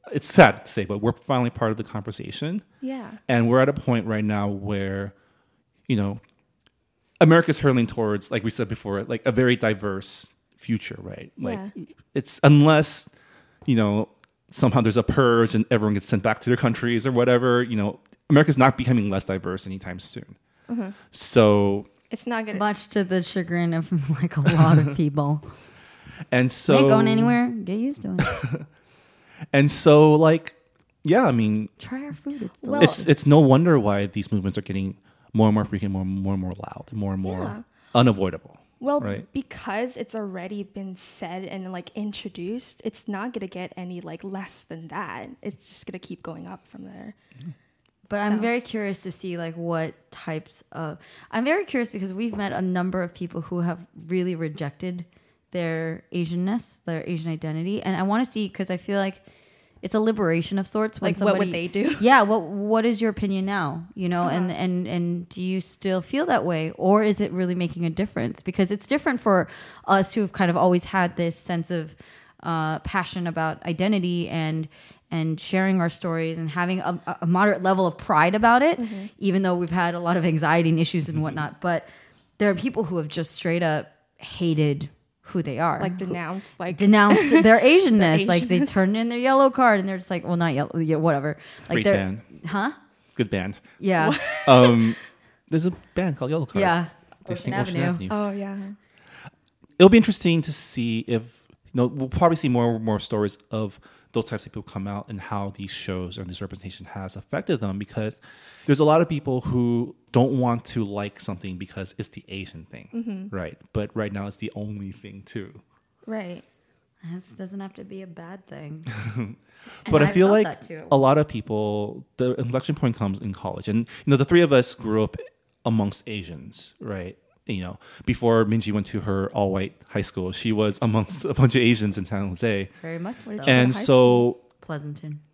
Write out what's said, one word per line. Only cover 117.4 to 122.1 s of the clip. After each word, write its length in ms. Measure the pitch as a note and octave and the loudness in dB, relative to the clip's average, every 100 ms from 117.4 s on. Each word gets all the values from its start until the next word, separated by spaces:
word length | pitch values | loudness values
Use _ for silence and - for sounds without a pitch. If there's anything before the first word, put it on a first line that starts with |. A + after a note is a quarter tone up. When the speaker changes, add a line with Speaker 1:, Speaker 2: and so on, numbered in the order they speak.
| F#3+ G3 | -14 -14
Speaker 3:
have 140 | G3 | -16
to 100 | G3+ | -16
be 180 | G3 F#3+ | -18 -18
a 60 | F#3 | -18
bad 360 | E3 E3+ F#3+ _ | -18 -18 -20 _
thing. 360 | C#3+ D3 D#3 D#3+ A2 G#2+ G#2+ | -18 -16 -14 -12 -10 -10 -8
Speaker 1:
<laughs> 0 | |
Speaker 3:
And 200 | G#2 A2+ _ _ - - - | -10 -12 _ _ -20 -18 0
Speaker 1:
But 100 | D#3 | 2
I 40 | D3 | 4
Speaker 3:
I 60 | |
Speaker 1:
feel 140 | F3 F#3+ | 4 4
Speaker 3:
felt 180 | G#3+ | 4
Speaker 1:
like 160 | F#3+ - | 2 -4
Speaker 3:
that 60 | - | -16
too. 200 | D#3+ D#3+ | -18 2
Speaker 1:
a 60 | C#3 | 4
lot 220 | C3 D3 | 6 4
of 100 | D3 | 2
people, 760 | A2+ - G#2+ G#2 G#2 G#2 B2+ - | -4 -4 -2 -2 -2 -6 -10 -18